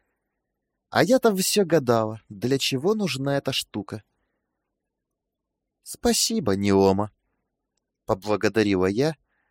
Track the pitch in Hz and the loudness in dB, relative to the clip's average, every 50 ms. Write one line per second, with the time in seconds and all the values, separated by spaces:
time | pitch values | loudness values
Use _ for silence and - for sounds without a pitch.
0 | _ _ _ _ _ _ _ _ _ _ _ _ _ _ _ _ _ _ - 107 | _ _ _ _ _ _ _ _ _ _ _ _ _ _ _ _ _ _ 0 0
1 | 143 180 254 262 - 233 202 185 185 - - 208 202 156 170 160 135 117 120 113 | 2 4 2 4 4 2 2 2 -2 0 0 0 0 2 2 0 2 2 2 2
2 | 110 110 110 107 _ _ 110 98 104 123 139 135 - - 139 127 135 185 220 220 | 0 -2 -6 -10 _ _ -14 -6 -4 -2 -2 -2 -2 -2 -4 -2 -2 -2 -2 -2
3 | 208 170 123 127 135 139 139 139 - - 131 - - - - 107 98 - - 107 | -2 -4 -4 -4 -4 -4 -4 -4 -4 -4 -6 -6 -8 -8 -10 -10 -10 -10 -14 -16
4 | - _ _ _ _ _ _ _ _ _ _ _ _ _ _ _ _ _ _ _ | -16 _ _ _ _ _ _ _ _ _ _ _ _ _ _ _ _ _ _ _
5 | _ _ _ _ _ _ _ _ _ _ _ _ _ _ _ _ _ - - - | _ _ _ _ _ _ _ _ _ _ _ _ _ _ _ _ _ -18 -18 -4
6 | - 240 226 - - - 233 220 165 101 98 98 101 101 98 98 98 98 95 98 | -2 0 0 2 0 0 -2 -2 0 0 -2 0 2 4 4 6 6 6 4 2
7 | 104 107 _ _ _ _ _ _ _ _ _ _ _ _ _ _ _ _ _ _ | -2 -6 _ _ _ _ _ _ _ _ _ _ _ _ _ _ _ _ _ _
8 | _ - 110 95 - 104 107 95 - 107 98 113 110 101 98 92 92 95 101 110 | _ -4 -4 -4 -2 -4 -2 0 0 0 2 2 0 2 2 0 0 0 0 0
9 | 139 160 156 - _ _ _ _ _ _ | -2 -2 -4 -8 _ _ _ _ _ _